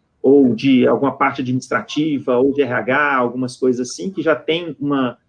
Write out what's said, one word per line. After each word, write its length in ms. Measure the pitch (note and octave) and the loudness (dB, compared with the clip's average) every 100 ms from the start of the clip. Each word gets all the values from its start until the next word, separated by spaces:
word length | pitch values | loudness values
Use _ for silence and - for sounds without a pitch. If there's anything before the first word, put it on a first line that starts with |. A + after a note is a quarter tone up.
| _ _ | _ _
ou 320 | B2+ C#3+ B2+ | 4 6 6
de 320 | A2 C#3 B2+ B2 | 2 2 4 4
alguma 300 | A#2 C#3 B2+ | 2 0 -2
parte 240 | C#3 C3 | -2 -2
administrativa, 960 | B2 B2+ - B2 - D3 D#3 C3+ C3+ B2 | -4 -4 -4 -6 -4 -4 -2 -2 0 2
ou 160 | C#3 | 2
de 80 | C#3 | 2
R 100 | B2+ | 0
H, 440 | A#2+ G#2+ C#3 D3 C3 | -2 -2 0 0 0
algumas 400 | A#2+ B2 B2 - | -2 -4 -6 -2
coisas 340 | C3 B2 B2 | 0 0 -4
assim, 180 | - F#3 | -8 -8
que 140 | F#3+ | -4
já 140 | D#3 D3+ | -2 0
tem 400 | - E3 E3+ C3+ | -2 -4 -6 -8
uma 400 | C#3+ C#3 B2 - | -4 -2 -2 -6